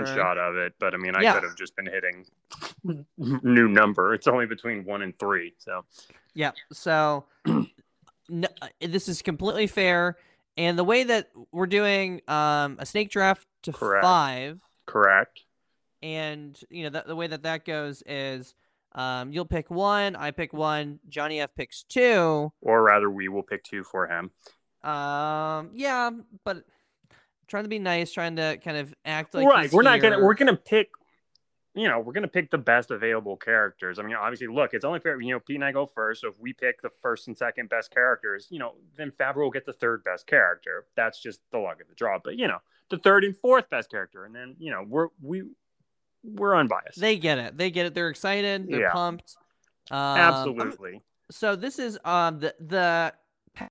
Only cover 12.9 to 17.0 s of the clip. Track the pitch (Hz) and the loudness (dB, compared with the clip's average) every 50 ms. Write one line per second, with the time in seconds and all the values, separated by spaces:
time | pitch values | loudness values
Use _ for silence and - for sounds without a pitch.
12.9 | - 208 214 196 - 202 190 190 190 - - _ _ _ - 170 147 - - 208 | -2 -2 -2 -2 0 2 4 2 2 0 -4 _ _ _ -12 -10 -6 -2 2 4
13.9 | 196 196 190 180 180 165 143 135 127 127 131 143 165 185 _ _ _ _ - - | 4 6 6 8 6 6 4 2 -2 -4 -6 -8 -12 -14 _ _ _ _ -10 -2
14.9 | - 107 104 98 95 98 113 - - - _ _ _ _ _ _ _ _ _ _ | 4 6 8 8 8 6 4 2 -4 -20 _ _ _ _ _ _ _ _ _ _
15.9 | _ - 160 160 156 156 156 151 151 151 147 143 147 - - - - 175 160 147 | _ -14 -10 -8 -6 -6 -6 -6 -8 -10 -14 -18 -20 -20 -20 -16 -12 -10 -10 -8
16.9 | 139 160 | -8 -8